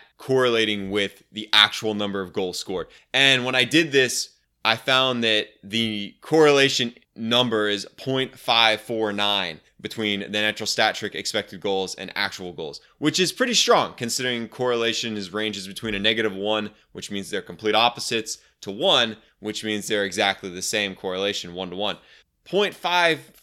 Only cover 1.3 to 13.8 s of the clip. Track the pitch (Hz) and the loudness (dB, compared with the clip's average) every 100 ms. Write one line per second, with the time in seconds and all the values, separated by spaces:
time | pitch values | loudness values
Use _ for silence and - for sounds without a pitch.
1.3 | 104 110 107 104 - 110 104 101 98 92 | -12 2 6 6 4 -2 -2 -2 -4 -6
2.3 | 92 92 87 - 92 80 - _ 131 135 | -4 -4 -4 -6 -6 -6 -14 _ 2 4
3.3 | 131 123 127 123 151 160 135 127 - - | 4 2 0 2 2 4 4 2 0 -8
4.3 | _ _ _ 110 113 - 131 131 123 117 | _ _ _ 0 0 2 2 2 0 2
5.3 | 107 - _ 101 113 113 107 101 - - | 0 0 _ -6 -2 -2 -4 -8 -12 0
6.3 | 160 151 139 135 135 120 - _ - 113 | 6 8 8 4 2 -4 -6 _ -8 0
7.3 | 120 123 110 104 104 - - - 131 127 | 2 2 2 0 -2 -6 -12 -4 -4 -4
8.3 | - - 117 113 107 - 113 107 101 104 | -6 0 4 4 2 -2 -2 -2 0 0
9.3 | 101 90 78 _ _ 104 - 107 101 101 | 0 -4 -8 _ _ -12 -4 -2 -2 -4
10.3 | 104 107 107 110 - 110 - 104 - 101 | -2 -2 -2 -4 0 0 0 -8 -8 -6
11.3 | 110 101 95 101 95 95 - 95 90 98 | -4 -6 -6 -2 -2 -2 -8 -10 -4 -4
12.3 | - 90 82 78 69 _ - 151 151 180 | -4 -12 -10 -12 -12 _ -4 -2 0 -2
13.3 | - 247 226 - 202 | 0 -2 0 4 4